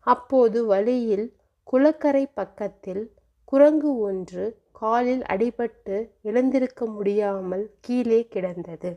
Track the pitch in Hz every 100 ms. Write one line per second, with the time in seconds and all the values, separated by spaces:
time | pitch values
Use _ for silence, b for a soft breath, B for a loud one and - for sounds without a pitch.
0 | - - - 262 233 226 226 196 214 254
1 | 226 196 233 _ _ _ - 254 294 302
2 | 294 277 277 - 185 - 208 196 190 185
3 | 226 _ _ _ - 277 294 311 294 254
4 | 202 190 170 180 208 226 _ - 220 233
5 | 247 254 - 196 233 - 233 _ - 196
6 | 233 _ 214 233 262 262 254 - 226 208
7 | 202 202 202 196 185 185 214 _ - 247
8 | 233 226 233 196 180 175 170 165 180